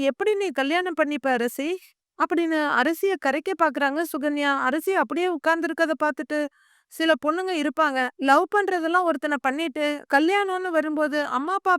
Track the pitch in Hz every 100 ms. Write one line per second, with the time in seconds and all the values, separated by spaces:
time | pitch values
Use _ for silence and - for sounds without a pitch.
0 | 277 262 415 403 392 269 269 339 370 330
1 | 294 294 269 247 240 - 285 370 - _
2 | _ - 320 330 339 311 294 - 262 330
3 | 392 359 277 277 381 370 320 262 277 285
4 | 330 302 294 294 285 277 254 294 370 381
5 | 254 294 359 330 320 330 330 320 330 311
6 | 302 302 294 302 294 - _ _ _ -
7 | 320 302 294 330 370 349 294 285 302 262
8 | 254 - 269 277 359 415 403 370 320 359
9 | 349 294 302 285 269 277 330 302 294 294
10 | - 277 320 403 392 370 370 320 302 302
11 | 302 294 285 247 302 381 381